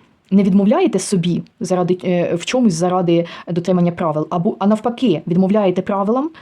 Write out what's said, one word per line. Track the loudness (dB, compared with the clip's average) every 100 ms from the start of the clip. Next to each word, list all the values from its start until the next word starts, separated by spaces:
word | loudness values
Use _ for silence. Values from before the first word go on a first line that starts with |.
| _ _ 0
не | 2
відмовляєте | 4 4 4 2 2 0
собі | -2 -2 0 -4 -6 -10
заради, | -2 0 0 -2
е, | 0 0 0 -2
в | -2
чомусь | 0 2
заради | 2 0 0 2 2 0 -6 -8
дотримання | -4 0 2 2
правил, | 0 -2 -2 -4
або, | -2 -2 0
а | 0
навпаки, | 0 -2 -2 0 0 0
відмовляєте | 0 2 2 2 0
правилам | -2 -2 -2 -2 -4 -8